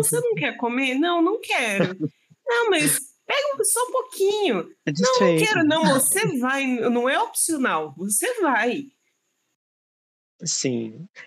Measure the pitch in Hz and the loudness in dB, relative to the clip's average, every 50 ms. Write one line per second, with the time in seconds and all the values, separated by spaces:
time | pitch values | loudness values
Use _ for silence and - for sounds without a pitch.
0 | 440 - 466 480 494 480 440 - 294 254 - - 240 233 240 254 269 262 254 269 | 2 2 0 0 0 0 -2 0 -2 -4 -4 -2 -4 -2 0 0 -2 0 0 0
1 | 320 349 349 339 330 330 427 466 - - 415 330 254 220 196 196 175 185 190 190 | 0 2 2 2 2 2 0 -2 -4 -4 -2 -2 0 0 0 0 0 -2 -2 -6
2 | - 156 - _ _ _ - _ _ 539 466 480 466 440 370 311 302 285 - - | -6 -8 -8 _ _ _ -20 _ _ -2 0 2 2 2 2 2 2 2 0 -2
3 | - - _ _ _ - 508 587 554 587 554 539 427 - - 466 494 - - 508 | -4 -10 _ _ _ -4 -2 -2 -2 -2 -2 -2 -2 0 0 0 -2 -2 -2 -4
4 | - - - - 381 392 403 427 415 330 220 180 160 - - _ _ 160 147 151 | -4 -4 -2 0 0 0 2 2 0 0 0 -2 -4 -6 -14 _ _ -4 -2 2
5 | 196 - 523 - - 170 165 160 440 427 427 359 320 294 311 320 311 302 269 269 | 2 4 4 4 4 4 4 4 4 2 2 2 2 4 4 4 4 4 4 4
6 | - - - 381 440 - 330 247 240 254 269 277 269 262 254 240 - 247 233 240 | 2 2 0 0 0 0 0 -2 -2 -2 -2 -2 0 -2 -2 0 0 0 0 2
7 | 240 254 294 349 453 453 - - - - 320 285 262 214 180 160 156 151 143 160 | 2 2 2 0 0 -2 -2 -4 -2 -2 0 0 0 0 0 -2 -4 -6 -8 -8
8 | 185 202 208 - 339 480 494 466 370 294 254 214 220 247 247 156 285 - _ _ | -6 -4 -2 -2 -2 -2 -2 0 0 2 2 2 2 0 -2 -4 -6 -10 _ _
9 | _ _ _ _ _ _ _ _ _ _ _ _ _ _ _ _ _ _ _ _ | _ _ _ _ _ _ _ _ _ _ _ _ _ _ _ _ _ _ _ _
10 | _ _ _ _ _ _ _ _ 175 160 - - - 135 123 117 113 110 110 131 | _ _ _ _ _ _ _ _ -8 -6 -4 -2 -2 -2 -2 -2 -4 -6 -10 -14
11 | 165 - _ - - | -18 -18 _ -20 -8